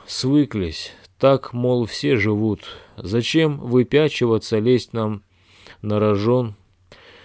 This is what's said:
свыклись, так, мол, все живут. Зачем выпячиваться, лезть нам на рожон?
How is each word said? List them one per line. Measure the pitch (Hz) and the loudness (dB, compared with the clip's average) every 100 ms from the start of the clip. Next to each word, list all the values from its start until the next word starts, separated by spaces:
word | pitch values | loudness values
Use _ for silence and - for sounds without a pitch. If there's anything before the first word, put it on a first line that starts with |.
| - | -10
свыклись, | - 131 147 143 107 87 - - - - - | -4 2 2 2 -2 -4 -6 -12 -16 -20 0
так, | 135 135 - | 2 2 -2
мол, | 120 123 123 113 | -4 0 0 -2
все | - 147 123 | -4 0 0
живут. | 107 104 110 101 - - - - | 2 0 0 -2 -8 -20 -20 -14
Зачем | 90 113 113 160 156 147 | -4 -2 0 0 0 -2
выпячиваться, | 120 123 120 143 151 - 120 110 - 110 | 0 2 4 2 2 0 0 0 0 -2
лезть | 113 127 - | 2 2 0
нам | 113 107 104 _ _ _ - - - | -6 -4 -6 _ _ _ -20 -20 -14
на | - 104 | -4 0
рожон? | 107 98 110 127 117 104 _ _ _ - - - | 2 2 2 0 0 -8 _ _ _ -20 -20 -20